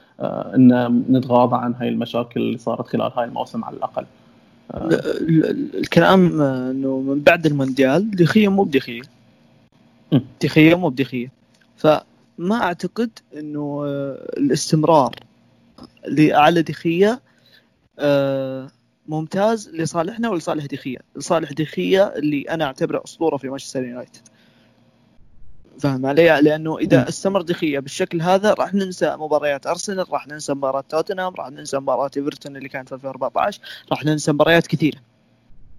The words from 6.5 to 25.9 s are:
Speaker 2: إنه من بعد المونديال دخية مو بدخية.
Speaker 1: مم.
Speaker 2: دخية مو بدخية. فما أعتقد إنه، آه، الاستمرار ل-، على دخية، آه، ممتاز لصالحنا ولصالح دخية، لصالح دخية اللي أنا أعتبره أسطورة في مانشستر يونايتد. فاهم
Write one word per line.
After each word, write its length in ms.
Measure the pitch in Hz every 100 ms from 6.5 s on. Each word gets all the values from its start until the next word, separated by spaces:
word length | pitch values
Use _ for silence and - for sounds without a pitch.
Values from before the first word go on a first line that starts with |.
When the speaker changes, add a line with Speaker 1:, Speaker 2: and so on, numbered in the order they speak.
| 127 127
Speaker 2:
إنه 300 | 135 135 131
من 200 | 135 143
بعد 260 | 160 170 156
المونديال 640 | 143 135 131 131 160 220
دخية 380 | 185 160 214 202
مو 140 | 196
بدخية. 400 | 190 135 - 117 - _ _ _ _ _ _ _ _ _ -
Speaker 1:
مم. 120 | 139 - -
Speaker 2:
دخية 320 | 151 160 160
مو 140 | 175 165
بدخية. 440 | 127 131 127 127 _ _ _ _ _
فما 760 | 156 151 - _ _ - 175
أعتقد 580 | 233 190 175 180 - 233 - _ 147
إنه، 440 | 151 147 147 143 143
آه، 460 | 139 139 - - -
الاستمرار 800 | 277 151 - 156 156 156 120 - - _ _ _ _ _ - _ -
ل-، 240 | 143 151
على 300 | 147 151 170
دخية، 580 | 156 147 170 170 208 247 _ _ _ _ _ _ _ -
آه، 680 | 143 143 139 135 131 131 135 _ _ _ -
ممتاز 600 | 156 160 190 214 220 -
لصالحنا 560 | 160 160 170 170 226 233
ولصالح 360 | 170 175 151 143
دخية، 320 | 139 135 123 - 143
لصالح 360 | - 165 151
دخية 500 | 143 151 - 180 190
اللي 400 | 202 - 151 143
أنا 220 | - 160
أعتبره 380 | 151 - 160 -
أسطورة 320 | - - 160 143
في 120 | 131
مانشستر 360 | 135 - 131
يونايتد. 440 | 123 123 - - _ _ _ _ _ _ _ _ _ _ - - - - - -
فاهم 260 | 143